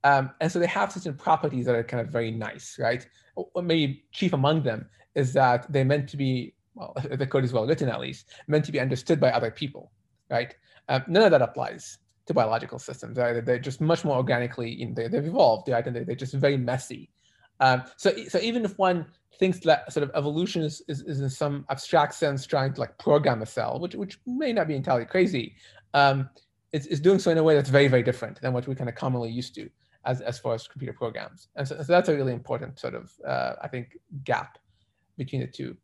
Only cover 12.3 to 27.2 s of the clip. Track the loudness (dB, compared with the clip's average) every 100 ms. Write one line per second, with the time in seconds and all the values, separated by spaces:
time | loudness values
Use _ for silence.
12.3 | 0 2 0 -4 -14 -14 -14 -8 -2 -2
13.3 | -2 0 -2 -2 -4 0 0 2 0 2
14.3 | 0 -2 -6 -8 -8 -8 -6 -4 -4 -2
15.3 | 4 4 4 0 -2 -2 -6 -6 -8 -6
16.3 | 0 2 2 -2 -4 -6 -16 -16 _ _
17.3 | _ _ _ 4 4 -2 0 0 0 -2
18.3 | -2 0 -2 -4 0 2 2 -4 _ _
19.3 | _ 0 2 4 4 2 -4 -2 -2 -2
20.3 | -2 -4 -4 -4 -6 -10 -10 -6 -4 -4
21.3 | -2 -4 -4 -6 -10 0 2 2 0 -2
22.3 | -2 -2 0 0 -2 -8 -4 2 4 4
23.3 | 0 -4 -6 -4 -6 -8 -8 -10 -10 -8
24.3 | -4 -2 0 0 -2 0 0 0 2 2
25.3 | 0 -6 _ -20 -20 _ 4 6 4 -4
26.3 | _ _ _ _ -8 -4 2 4 4